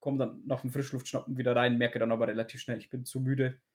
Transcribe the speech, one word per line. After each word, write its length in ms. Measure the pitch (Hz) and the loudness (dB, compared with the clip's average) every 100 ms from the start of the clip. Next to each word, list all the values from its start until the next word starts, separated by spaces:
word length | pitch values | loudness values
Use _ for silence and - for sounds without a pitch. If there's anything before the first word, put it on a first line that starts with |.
komm 180 | 139 139 | -2 0
dann 240 | 120 - - | 0 -4 -4
nach 140 | 131 | -2
dem 100 | 127 | -2
Frischluftschnappen 680 | 135 131 131 - 135 - 127 | -4 -4 -4 -4 -6 -4 -2
wieder 180 | 123 120 | 2 4
rein, 220 | 123 120 | 4 4
merke 200 | 120 120 | 2 2
dann 140 | 113 | 2
aber 160 | 113 113 | 2 2
relativ 320 | 107 113 123 | 0 -4 -6
schnell, 180 | - 113 | -6 -6
ich 120 | - | -6
bin 160 | 127 127 | -10 -8
zu 120 | 131 | -4
müde. 420 | 131 135 131 131 _ | 0 2 0 -2 _